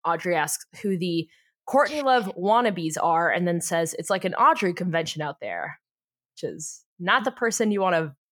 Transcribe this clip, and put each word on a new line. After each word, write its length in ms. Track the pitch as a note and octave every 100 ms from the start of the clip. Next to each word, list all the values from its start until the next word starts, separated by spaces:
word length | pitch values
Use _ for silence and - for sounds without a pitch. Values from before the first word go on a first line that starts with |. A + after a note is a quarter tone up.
Audrey 320 | E3 E3+ F#3 E3+
asks 300 | D3+ - - -
who 160 | G#3 F#3
the 280 | F3+ E3 D#3+ _ _ _ -
Courtney 360 | C4 C#4 D4+
Love 280 | C4+ B3+ G3 E3+
wannabes 580 | F#3+ A3+ A#3+ F3+ D#3+ D#3
are, 280 | E3+ E3 E3+
and 180 | B2 F3
then 140 | E3+
says, 320 | - E3 E3 -
"It's 120 | E3+
like 160 | F#3+ F#3
an 80 |
Audrey 400 | - C4 D#4+ F#3
convention 480 | F3 F3+ E3 D#3 D3+
out 180 | D3+ C#3+
there," 400 | G#2 E2+ D#2 - _ _ _ _ _
which 160 | - D#3+
is 340 | - D#3 - _ -
not 260 | F3+ A#3+
the 60 | B3
person 400 | - A#3 A3 G#3+
you 100 | G3+
wanna 340 | F#3 E3+ D#3 C#3 _